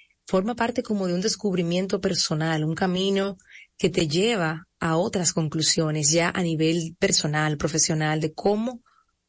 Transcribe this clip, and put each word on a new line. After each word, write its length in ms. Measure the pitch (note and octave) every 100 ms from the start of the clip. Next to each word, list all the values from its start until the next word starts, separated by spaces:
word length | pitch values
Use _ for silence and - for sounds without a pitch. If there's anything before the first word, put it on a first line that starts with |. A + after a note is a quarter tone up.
| _ _ -
forma 300 | F#3+ G3+ A#3+
parte 260 | A#3 A#3+
como 240 | A#3+ G#3 F#3
de 80 |
un 60 | F3
descubrimiento 800 | G#3+ - G#3 F3+ E3+ F3 F#3+ G3
personal, 640 | F#3+ F3 - D#3 D#3+ D#3+
un 100 | D#3
camino 640 | D#3+ F#3+ F3+ F#3+ G3 G3 F#3+ _ - - _
que 140 | F3+
te 180 | F#3 E3
lleva 600 | D#3 A3 A3 D#3+ D#3+ - _
a 180 | E3 D#3+
otras 340 | G3+ G3 E3+
conclusiones 800 | - D#3 D#3+ D#3 - D#3 D3+ C#3+
ya 160 | E3 E3
a 140 | -
nivel 520 | E3+ D#3 D#3+ E3+ E3 E3
personal, 580 | G3 - D#3 D3+ D3+ D3
profesional, 640 | D#3 D#3 - D#3 D#3 D#3
de 120 | D#3
cómo 500 | - G3+ G#3 A#3 A#3+ - _ _ _